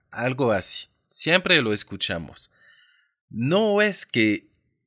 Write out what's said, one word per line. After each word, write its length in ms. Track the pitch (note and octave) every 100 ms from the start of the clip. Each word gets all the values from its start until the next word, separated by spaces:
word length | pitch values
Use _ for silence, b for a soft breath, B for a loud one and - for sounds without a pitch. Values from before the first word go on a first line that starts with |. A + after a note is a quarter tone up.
| _
algo 400 | A2 B2 C3 B2
así. 380 | G2 - - - _ _
Siempre 540 | - D#3 F3 F3 E3
lo 100 | A2+
escuchamos. 800 | G#2 - G2 - E2+ D2+ - - b b b b b b b _
No 540 | G#2+ B2+ F#3+ A3 G3+
es 240 | G#3 F#3 -
que 460 | B2 A2 G#2 - _ _ _